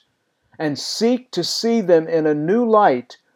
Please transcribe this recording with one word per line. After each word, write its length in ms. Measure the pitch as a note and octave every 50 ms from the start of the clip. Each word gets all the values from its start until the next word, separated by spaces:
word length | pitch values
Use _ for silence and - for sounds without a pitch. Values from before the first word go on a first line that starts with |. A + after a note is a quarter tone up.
| _ _ _ _ _ _ _ _ _ _ _ -
and 180 | D#3+ D3+ C#3+ B2+
seek 540 | - - - - G#3 A#3 B3 A#3+ B3 _
to 120 | - F3+ E3+
see 360 | - - - - A3+ A#3 A#3
them 260 | G#3 E3+ F3+ D#3+ D#3+
in 220 | D#3+ E3 E3 D#3 D#3
a 60 | D3+
new 360 | D3 D3+ D#3+ G3 A#3 B3 A3+
light 460 | A3 G#3+ G#3 F#3 C#3 B2 A#2+ - - - _ _ _